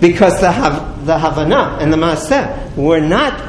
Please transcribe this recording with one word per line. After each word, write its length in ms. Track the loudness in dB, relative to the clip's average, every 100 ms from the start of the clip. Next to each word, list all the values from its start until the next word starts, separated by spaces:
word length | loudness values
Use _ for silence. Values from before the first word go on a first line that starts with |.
because 340 | 2 4 2 4
the 100 | 0
Hav-, 540 | 0 0 -2 -6 -6 -2
the 120 | 0
Havana 600 | 0 -2 0 0 0 -2
and 120 | -2
the 40 | 0
Maaseh 800 | 0 -2 0 0 -2 -6 -10 -2
were 240 | 0 2
not 420 | 2 0 0 -4